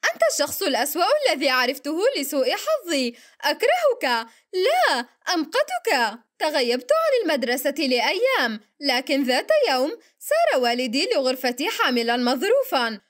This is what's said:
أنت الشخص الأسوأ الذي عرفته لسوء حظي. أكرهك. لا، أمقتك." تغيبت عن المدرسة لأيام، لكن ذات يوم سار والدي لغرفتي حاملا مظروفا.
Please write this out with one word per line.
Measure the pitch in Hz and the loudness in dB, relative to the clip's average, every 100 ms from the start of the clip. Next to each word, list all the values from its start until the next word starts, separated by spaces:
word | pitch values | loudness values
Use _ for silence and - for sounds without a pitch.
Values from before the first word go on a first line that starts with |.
| - | -4
أنت | 679 330 | 0 0
الشخص | - 285 - | 2 -4 -2
الأسوأ | 381 240 277 311 359 605 539 | -2 0 0 0 2 2 2
الذي | 320 277 | 2 2
عرفته | 254 247 277 285 311 440 480 | 2 0 -2 -4 0 0 0
لسوء | 277 294 247 | -2 -2 0
حظي. | 381 571 622 381 294 247 233 - _ | -2 -2 -2 0 -2 -2 -6 -20 _
أكرهك. | 277 311 480 719 622 480 277 233 233 _ _ | -4 0 2 2 2 0 0 -2 -4 _ _
لا، | 370 381 698 622 269 247 _ - | -2 2 2 2 0 -4 _ -4
أمقتك." | 359 302 494 587 740 453 269 233 220 _ _ | -2 0 -2 -2 -4 0 0 0 -4 _ _
تغيبت | 311 302 254 247 - | -2 0 0 -2 0
عن | 640 659 523 | 2 2 2
المدرسة | 381 294 240 254 285 285 | 0 -2 -2 -2 -2 -2
لأيام، | 285 247 226 349 494 508 247 214 _ _ | 0 0 0 0 0 2 0 -4 _ _
لكن | 285 247 262 277 | -2 -2 0 -2
ذات | 254 254 - 622 480 | 2 0 2 2 2
يوم | 262 277 453 _ _ | 2 0 -4 _ _
سار | - 622 679 294 | -2 2 2 2
والدي | 240 240 254 247 381 | 0 0 -2 -2 0
لغرفتي | 370 254 262 254 247 330 | 0 0 -2 -4 -2 -4
حاملا | - 294 247 233 240 | 0 0 0 0 0
مظروفا. | 240 262 381 523 508 285 233 208 _ | 0 0 2 2 2 0 -2 -6 _